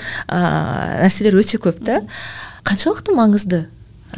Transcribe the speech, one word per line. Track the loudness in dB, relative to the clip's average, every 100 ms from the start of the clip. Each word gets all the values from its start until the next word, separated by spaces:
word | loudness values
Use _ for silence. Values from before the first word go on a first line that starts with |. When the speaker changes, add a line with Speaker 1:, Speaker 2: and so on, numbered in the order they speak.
| -10 -10 -4
Speaker 1:
ә, | -2 0 0 -2 -4 -4 2 2
нәрселер | 4 4 4
өте | 4 0
көп | -2 -2 -2
та. | -2
Speaker 2:
Мгм. | -4 -12 -14 -14 -16 -8 -2
Speaker 1:
Қаншалықты | 0 0 -2 0
маңызды? | 4 4 4 2 -2 -4 -12 -20 -20 -16